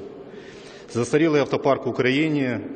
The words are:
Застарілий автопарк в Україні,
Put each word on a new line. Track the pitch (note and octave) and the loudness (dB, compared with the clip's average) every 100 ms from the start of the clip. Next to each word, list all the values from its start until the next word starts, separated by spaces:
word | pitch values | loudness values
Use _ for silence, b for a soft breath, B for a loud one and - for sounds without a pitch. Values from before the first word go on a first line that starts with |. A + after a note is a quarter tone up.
| - - B B B B B B - | -12 -16 B B B B B B -8
Застарілий | A2+ A#2+ D3+ E3 D3 | -4 0 2 4 4
автопарк | B2+ C3 C#3 C3 B2 | 2 2 2 2 0
в | |
Україні, | A2+ B2 C#3 D#3 D3 C3 A#2 - | 0 2 2 2 2 0 -2 -6